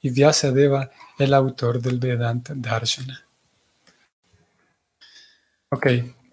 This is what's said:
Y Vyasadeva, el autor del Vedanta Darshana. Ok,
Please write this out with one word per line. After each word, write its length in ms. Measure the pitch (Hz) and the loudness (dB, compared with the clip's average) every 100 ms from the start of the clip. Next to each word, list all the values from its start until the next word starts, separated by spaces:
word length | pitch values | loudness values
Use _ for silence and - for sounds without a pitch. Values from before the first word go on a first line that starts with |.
Y 100 | 139 | -2
Vyasadeva, 800 | 123 147 147 143 131 143 139 131 - - - | 4 4 4 2 4 4 2 -4 -14 -10 -2
el 140 | 139 | 2
autor 480 | 139 131 - 120 123 | 4 2 -2 -2 -2
del 180 | 127 123 | -2 -4
Vedanta 540 | 127 120 120 120 120 | -2 -2 -2 -4 -6
Darshana. 720 | 139 117 110 117 - 131 127 _ _ _ _ _ _ _ _ _ _ _ _ _ _ _ _ _ _ _ - - _ _ _ - | -8 -4 -4 -4 -6 -8 -16 _ _ _ _ _ _ _ _ _ _ _ _ _ _ _ _ _ _ _ -20 -20 _ _ _ -8
Ok, 160 | 135 139 123 120 - _ | -2 0 0 -2 -14 _